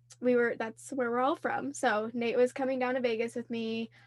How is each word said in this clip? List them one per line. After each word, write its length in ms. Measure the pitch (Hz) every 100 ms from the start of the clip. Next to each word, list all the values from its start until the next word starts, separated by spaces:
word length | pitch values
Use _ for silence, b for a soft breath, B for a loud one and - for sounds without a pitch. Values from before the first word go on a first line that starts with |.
| _ -
we 140 | 247 247
were, 200 | 233 -
that's 320 | 226 226 -
where 200 | 277 240
we're 100 | 240
all 160 | 262 339
from. 360 | 240 233 269
So 380 | 285 226 214 220
Nate 240 | 240 233 240
was 160 | 247
coming 260 | - 262 262
down 160 | 247 254
to 60 |
Vegas 340 | 247 220 233 240
with 140 | 226
me. 420 | 233 226 226 226 b